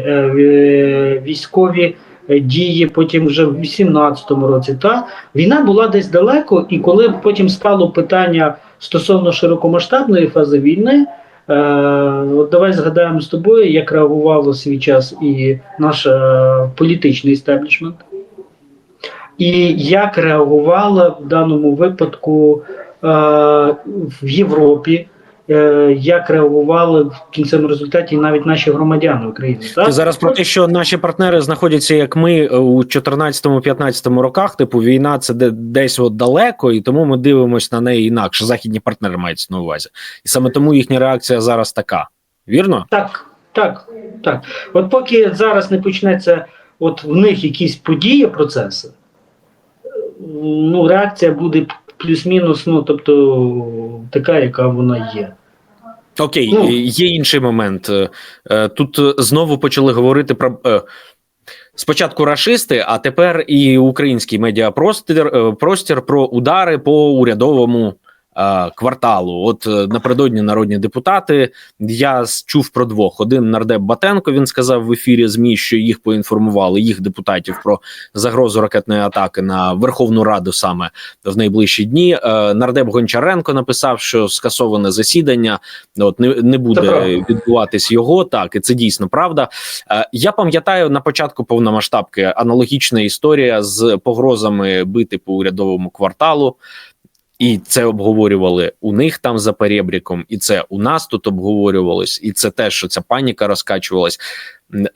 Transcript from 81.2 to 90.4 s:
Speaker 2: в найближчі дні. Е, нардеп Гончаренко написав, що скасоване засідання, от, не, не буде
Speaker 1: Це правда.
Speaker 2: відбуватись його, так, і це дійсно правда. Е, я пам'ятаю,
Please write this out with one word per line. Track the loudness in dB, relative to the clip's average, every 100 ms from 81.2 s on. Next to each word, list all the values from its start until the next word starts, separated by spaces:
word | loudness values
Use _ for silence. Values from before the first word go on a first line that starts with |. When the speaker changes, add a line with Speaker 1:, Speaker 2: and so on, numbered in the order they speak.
Speaker 2:
в | -6 -2
найближчі | 0 2 2 0
дні. | 0 2 2 2
Е, | 0 0 0
нардеп | 0 0 0 0
Гончаренко | 0 0 0 0 -2 -2
написав, | -4 -2 -2 -2 -4
що | -2 -2 -2
скасоване | -2 -4 -2 -2 0 0
засідання, | 0 0 0 2 0 0 -2 -8 -20 -14 -2
от, | 0 2
не, | 0
не | 2 2 2
буде | 2 2
Speaker 1:
Це | 2
правда. | 2 0
Speaker 2:
відбуватись | -2 -2 -2 0 0 0 -2 0
його, | 0 2 0
так, | 0 -4 -4 -4
і |
це | -2
дійсно | 0 0 -2 -4
правда. | -2 -2 -2 -4 -8 -14 -12 -4
Е, | -4 -4
я | -2 -2
пам'ятаю, | 0